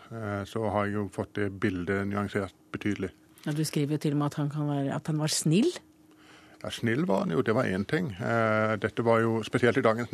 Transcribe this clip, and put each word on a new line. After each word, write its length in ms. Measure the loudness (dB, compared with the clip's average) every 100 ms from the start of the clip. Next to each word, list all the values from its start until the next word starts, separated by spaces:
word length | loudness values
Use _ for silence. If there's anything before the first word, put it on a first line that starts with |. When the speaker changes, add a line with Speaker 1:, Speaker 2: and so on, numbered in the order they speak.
| -14
Speaker 1:
eh, 360 | -10 -6 -6 -6
så 260 | -4 -2
har 140 | 0 0
jeg 100 | -2
jo 140 | -4
fått 240 | -6 -6
det 260 | -4 -4 -2
bildet 480 | -2 -2 -2 -2 -2
nyansert 480 | -2 -2 -4 -4 -8 _
betydelig. 400 | -6 -2 -2 -4 -8 _ -10 -4
Speaker 2:
Ja, 60 |
du 100 | -2
skriver 280 | -2 0 -2
jo 60 | 0
til 160 | 0
og 40 | 0
med 80 | 0
at 140 | -2
han 100 | -2
kan 180 | -2 -2
være, 280 | -2 -2 -4
at 120 | -4
han 120 | -2
var 80 | 0
snill? 420 | 0 4 4 4 0 -10 _ -20 -20 -20 -20 -20 -14
Speaker 1:
Ja, 60 | -10
snill 360 | -4 0 0 2
var 140 | 0
han 160 | 2 0
jo, 80 |
det 100 | 2
var 120 | 2 2
en 200 | 0 0
ting. 300 | -2 -2 -4
Eh, 600 | -2 2 2 2 2 0
dette 260 | -2 0
var 160 | 2 4
jo 240 | 4 0
spesielt 340 | 0 2 4 6
i 40 | 4
Dagens 240 | 2 2